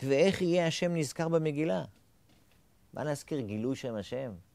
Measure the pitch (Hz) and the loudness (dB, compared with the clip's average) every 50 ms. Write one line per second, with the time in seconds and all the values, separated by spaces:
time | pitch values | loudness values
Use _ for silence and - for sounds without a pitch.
0 | 131 135 139 135 165 196 190 - 185 175 170 180 170 165 156 - - 175 175 170 | -2 2 4 6 6 6 4 4 2 2 2 2 2 2 0 0 0 0 0 0
1 | 156 131 - - 165 160 165 165 160 156 147 143 156 165 185 180 - - - _ | 0 -2 -2 -2 0 2 2 2 2 2 0 0 0 0 0 -2 -4 -6 -10 _
2 | _ _ _ _ _ _ _ _ _ _ _ _ _ _ _ _ _ _ - - | _ _ _ _ _ _ _ _ _ _ _ _ _ _ _ _ _ _ -10 -6
3 | 127 151 147 139 - - 160 143 123 101 104 107 110 123 135 - - 127 113 107 | -4 -4 -4 -4 -6 -4 -4 -4 -4 -4 -4 -4 -2 -4 -4 -4 -6 -6 -6 -6
4 | 98 - - 127 135 123 101 85 - _ _ | -6 -6 -6 -6 -6 -8 -10 -12 -16 _ _